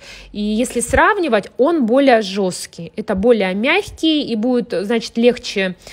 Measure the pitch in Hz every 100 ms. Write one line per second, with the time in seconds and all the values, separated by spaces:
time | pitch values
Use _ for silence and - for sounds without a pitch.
0 | - - - 208 208 214 247 240 - 254
1 | 349 415 320 214 - - 285 339 214 262
2 | 269 226 190 196 185 - - - 165 -
3 | 214 190 233 226 190 196 262 370 403 -
4 | 320 302 220 226 247 240 240 175 202 233
5 | - 233 240 233 - 196 190 180 -